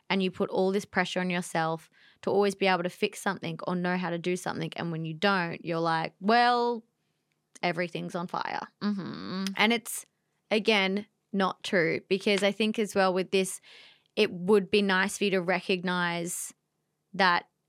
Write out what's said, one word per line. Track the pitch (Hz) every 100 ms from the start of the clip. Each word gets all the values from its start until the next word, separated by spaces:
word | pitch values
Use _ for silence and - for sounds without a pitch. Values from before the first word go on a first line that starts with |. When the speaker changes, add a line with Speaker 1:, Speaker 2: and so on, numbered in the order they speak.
| -
Speaker 1:
And | 196
you | 185
put | - 196
all | - 190
this | 196
pressure | - - 180 185
on | 180
yourself | 175 180 170 160 160 - _ _ _
to | -
always | 196 202
be | 196 190
able | 185
to | 175
fix | - - -
something | - 185 - 165 -
or |
know | 180 180 180
how | 180
to | 170
do | 165 180
something. | - - 160 -
And | 170
when | 160 165
you |
don't, | 156 202 196 170 165
you're | - 165
like, | 165 160 160 -
"Well, | 190 233 240 240 240 233 - _ _ _ _ _ _ -
everything's | 175 170 175 165 175
on | 175 180
fire." | - - - - _
Speaker 2:
Mm-hmm. | 202 196 147 107 95 185 196 190
Speaker 1:
And | 214
it's, | 233 233 - - _ _ _ _
again, | 220 220 214 190 196 208 _ _
not | 196 190 -
true, | - 190 165 143 -
because | 190 214 202
I | 196
think | 202 220 214
as | 208
well | 208 190
with | 185 180
this, | 196 190 - - - - - _ -
it | 208
would | 180 180 214 185
be | 208
nice | 202 185 196 -
for |
you | 208
to | 190
recognize | 175 180 - 185 180 180 175 170 175 - - - _ _ _ _ _
that | 180 190 175 - _